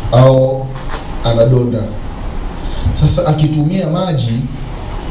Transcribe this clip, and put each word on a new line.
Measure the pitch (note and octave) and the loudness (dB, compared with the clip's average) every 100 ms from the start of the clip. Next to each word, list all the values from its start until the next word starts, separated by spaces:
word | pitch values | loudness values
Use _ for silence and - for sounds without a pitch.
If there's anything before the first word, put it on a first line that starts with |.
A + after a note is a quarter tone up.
| - | 0
au | B2 C3 C3 C3 - C3 C3 - - - - | 4 6 6 4 0 -6 -8 -6 -6 -6 -4
anadonda, | A#2+ A2+ A#2+ B2+ A#2+ G#2+ G#2 G2+ - - - - - - - - - - | 0 4 4 4 2 -2 -4 -6 -8 -8 -6 -6 -6 -6 -6 -2 -2 2
sasa | D3+ E3 D#3+ | 2 2 2
akitumia | D#3 D3+ D3+ D3+ F#3+ D#3+ | 2 2 2 0 0 0
maji, | F3 F#3 D3 A2+ A#2 D3 - - - - - - | -2 0 0 0 -2 -4 -6 -8 -8 -8 -8 -6